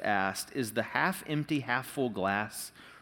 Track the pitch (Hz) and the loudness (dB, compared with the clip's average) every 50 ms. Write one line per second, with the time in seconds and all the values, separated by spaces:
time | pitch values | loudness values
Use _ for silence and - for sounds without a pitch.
0 | - 104 104 98 95 95 95 - - - - 139 127 107 104 113 110 - - 127 | 2 2 4 4 4 2 0 -2 -6 -6 -2 -4 -2 0 0 -2 -2 0 2 2
1 | 147 175 185 - - - 151 151 147 - 160 143 123 120 123 127 131 - - 143 | 2 2 2 -2 -4 -2 -2 -2 0 0 0 0 2 2 0 0 0 -2 -2 0
2 | 131 123 101 98 92 98 98 101 107 101 - - - - - - - - - - | 0 0 2 2 2 2 2 2 0 -2 -6 -10 -12 -12 -12 -18 -20 -20 -20 -20